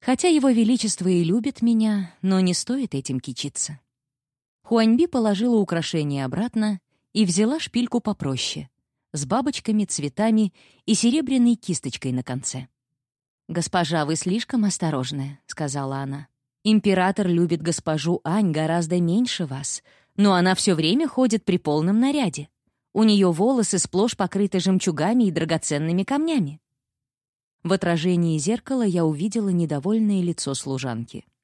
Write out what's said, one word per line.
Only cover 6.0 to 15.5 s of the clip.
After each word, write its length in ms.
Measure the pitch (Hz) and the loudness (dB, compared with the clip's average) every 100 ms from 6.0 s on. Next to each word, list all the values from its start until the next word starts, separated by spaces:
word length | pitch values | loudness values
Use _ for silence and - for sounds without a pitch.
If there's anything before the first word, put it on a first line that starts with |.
| 147 139 131 | -2 -2 -4
обратно 560 | 170 240 220 214 190 _ _ _ | -4 -4 -2 -2 -4 _ _ _
и 100 | 214 | 0
взяла 360 | 185 165 214 311 | 2 2 0 -2
шпильку 420 | - 233 240 240 | -4 -2 -2 -2
попроще, 680 | - 196 139 131 - 151 139 _ _ _ _ | -4 -4 -4 -4 -6 -8 -12 _ _ _ _
с 120 | 147 139 | -8 -2
бабочками, 600 | 233 269 - - 214 190 | 0 0 -4 -2 0 -2
цветами 680 | - 143 196 226 220 202 - _ _ - | -4 -6 -2 2 2 2 -4 _ _ -2
и 80 | |
серебряной 640 | 220 240 302 262 262 240 233 | 2 2 2 2 2 4 2
кисточкой 560 | - 156 131 - 131 | -2 -6 -6 -6 -4
на 120 | 127 | -4
конце. 440 | 127 127 - 131 127 _ _ _ _ _ _ _ - | -4 -8 -8 -10 -12 _ _ _ _ _ _ _ -8
"Госпожа, 580 | 165 - 185 151 165 147 | -6 -2 0 0 0 0
вы 100 | 160 | -2
слишком 500 | 180 220 - 247 202 | -2 -2 -2 0 0
осторожная", — 760 | - 160 139 127 143 139 143 | 0 -2 -2 -4 -6 -8 -12
сказала 540 | - | -14